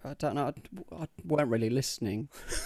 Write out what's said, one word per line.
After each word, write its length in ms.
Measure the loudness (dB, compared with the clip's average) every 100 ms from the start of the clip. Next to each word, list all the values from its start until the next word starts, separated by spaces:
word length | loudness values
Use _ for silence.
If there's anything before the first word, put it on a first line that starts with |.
I 80 | -12
don't 200 | -2 0
know. 180 | 2 0 -2 -10 -14 -12
I, 100 | -8
I 40 | -10 -8
weren't 240 | 0 4 4
really 200 | 4 4
listening. 580 | 2 0 -2 0 -2 -4 -10 -6 -4